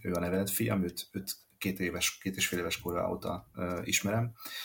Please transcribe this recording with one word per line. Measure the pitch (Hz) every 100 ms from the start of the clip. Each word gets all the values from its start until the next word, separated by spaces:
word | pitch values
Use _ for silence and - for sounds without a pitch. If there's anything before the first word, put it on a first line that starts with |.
ő | 92
a | 87
nevelett | 87 92 98
fiam, | - 113 98
őt, | 87 - -
őt | - - - - -
két | 98 95
éves, | 90 90 - -
két | 95 95
és | -
fél | 90
éves | 87 -
kora | 87 87 90
óta, | 90 90 90 -
ö, | 92 90 87
ismerem, | - - 101 110 120 - - -